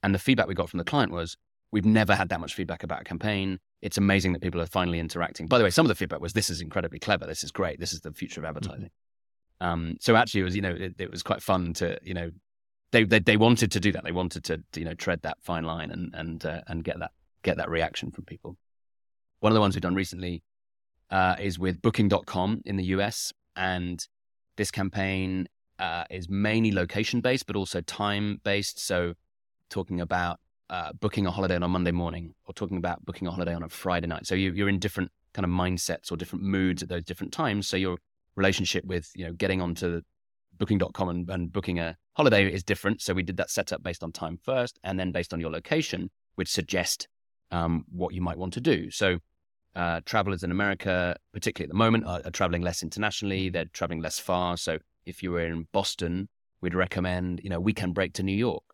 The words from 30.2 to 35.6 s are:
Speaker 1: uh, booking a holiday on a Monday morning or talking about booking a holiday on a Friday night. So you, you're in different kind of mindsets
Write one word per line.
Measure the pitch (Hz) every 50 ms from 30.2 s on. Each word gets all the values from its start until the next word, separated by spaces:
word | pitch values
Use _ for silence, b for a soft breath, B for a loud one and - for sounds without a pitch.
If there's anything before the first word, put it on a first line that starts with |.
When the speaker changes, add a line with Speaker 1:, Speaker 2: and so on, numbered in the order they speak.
| 87 87 85 - _ _ _ _ _ _
Speaker 1:
uh, | 92 90 82 76 -
booking | - - 104 - 110 101
a | 90
holiday | 87 104 95 90 92
on | 87 87
a |
Monday | 90 90 92 90 87
morning | 85 87 87 85 82 85 85 80 - _ _
or | - 92
talking | - 107 90 101
about | 90 85 87 85 - -
booking | - 87 - 92
a | 87
holiday | 85 90 87 85 85
on | 85 82
a | 80
Friday | - - - 92 90 87 85
night. | 85 80 80 -
So | - 95
you, | 92 95 92 87
you're | 95 101 101
in | 98 95
different | 98 101 - - 92 - _ _ _ _ _
kind | - 95
of | 87
mindsets | 87 90